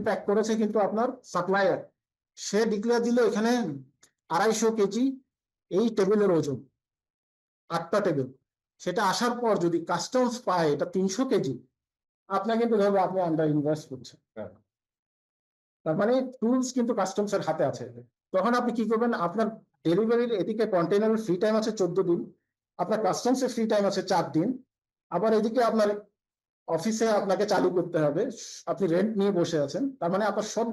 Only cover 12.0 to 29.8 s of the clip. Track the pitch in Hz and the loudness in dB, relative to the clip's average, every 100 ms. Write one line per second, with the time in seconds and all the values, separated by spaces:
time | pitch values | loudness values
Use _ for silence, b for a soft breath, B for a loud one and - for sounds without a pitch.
12 | _ _ - 196 226 226 233 214 202 196 | _ _ -6 -4 -2 0 2 2 2 2
13 | 175 185 170 156 156 151 147 151 - 131 | 0 0 0 0 2 2 0 -2 -6 -16
14 | - - _ 107 104 - _ _ _ _ | -16 -20 _ -14 -14 -14 _ _ _ _
15 | _ _ _ _ _ _ _ _ 165 156 | _ _ _ _ _ _ _ _ -4 0
16 | 208 262 254 - 220 262 247 254 233 233 | 2 0 -2 -4 0 0 0 -2 0 0
17 | 185 - 202 196 160 156 139 - 123 120 | -2 -2 -2 -2 -2 0 -2 -2 -10 -16
18 | - _ _ 185 190 247 233 226 214 226 | -20 _ _ -2 2 0 0 -2 0 2
19 | 240 220 175 208 220 - _ _ 160 175 | 0 0 -2 0 -2 -4 _ _ 0 2
20 | 226 233 240 214 175 220 214 180 170 202 | 2 2 2 0 -2 -2 0 2 2 2
21 | 220 220 175 180 214 220 220 214 180 185 | 2 0 0 0 2 2 0 0 0 0
22 | 180 170 - - _ _ _ - 214 214 | 2 0 -2 -12 _ _ _ -8 -2 0
23 | 190 156 240 254 262 - 220 208 196 190 | 0 0 0 0 0 -2 0 2 2 -2
24 | 180 185 156 156 202 254 - _ _ _ | 0 0 0 0 0 -4 -10 _ _ _
25 | - 175 220 220 220 233 226 220 202 202 | -8 -2 2 2 2 2 2 2 2 0
26 | - _ _ _ _ _ - 165 220 220 | -8 _ _ _ _ _ -6 -2 -2 0
27 | 226 202 196 185 208 190 180 180 170 165 | 2 2 2 0 2 2 2 0 0 0
28 | 151 143 247 - B B - 165 185 170 | 0 0 -4 -6 B B -8 -2 0 2
29 | 214 208 202 175 160 160 139 185 | 0 0 0 0 0 0 -2 -2